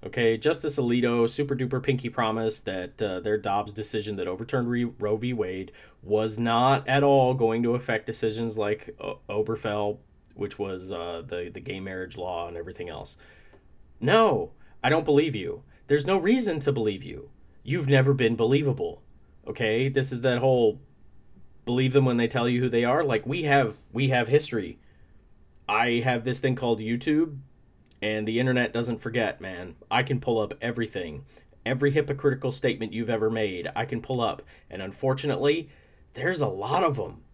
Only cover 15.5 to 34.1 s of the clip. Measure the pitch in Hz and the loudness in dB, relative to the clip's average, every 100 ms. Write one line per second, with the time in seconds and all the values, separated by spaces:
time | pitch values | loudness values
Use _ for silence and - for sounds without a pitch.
15.5 | 85 - - - 147 143 190 170 254 220 | -8 -12 -20 0 0 2 2 4 4 4
16.5 | 160 139 135 107 98 - 73 - - - | 0 0 0 0 -2 -8 -14 -16 -20 -20
17.5 | - - 165 139 135 131 135 117 117 117 | -20 -4 -2 4 6 6 6 4 4 4
18.5 | 139 147 - 85 - - - - - - | 4 2 0 -4 -8 -18 -20 -20 -20 -12
19.5 | 107 113 113 135 135 135 123 127 120 131 | -2 0 2 2 0 0 0 0 2 4
20.5 | 127 113 107 - - - - - - - | 6 4 2 -10 -20 -20 -20 -20 -20 -20
21.5 | - - 123 131 135 131 120 117 127 120 | -16 -2 2 4 4 4 4 2 2 2
22.5 | 120 127 117 120 143 151 113 120 156 156 | 2 2 2 4 2 2 0 0 -4 4
23.5 | 139 120 104 - 110 135 127 117 143 151 | 4 4 -2 -10 -2 2 2 4 2 2
24.5 | 113 90 85 - - - - _ - - | -4 -4 -10 -20 -20 -20 -20 _ -20 -20
25.5 | - - 107 120 120 120 123 117 120 135 | -18 -2 0 2 2 2 0 -2 -2 0
26.5 | 123 123 110 110 117 143 151 160 143 - | 0 0 0 0 -2 2 2 2 -2 -16
27.5 | _ _ _ _ _ 104 107 107 113 131 | _ _ _ _ _ -4 -2 -2 0 2
28.5 | 123 120 117 117 113 - 113 107 - 92 | 2 0 -2 -2 -4 -4 -2 -2 -4 -10
29.5 | 90 92 80 - 117 131 135 - 113 104 | -12 -14 -16 -4 -2 0 -2 0 -2 -2
30.5 | - 117 117 113 98 87 73 - - _ | -6 -8 -6 -6 -6 -8 -12 -16 -20 _
31.5 | - - 135 143 143 147 139 143 131 - | -12 -6 0 2 2 -2 0 0 0 -4
32.5 | - 127 117 110 110 113 113 110 113 107 | -2 -2 -2 -6 -6 -2 0 0 0 -2
33.5 | 90 85 - 113 - - | -2 -6 -6 -4 -6 -4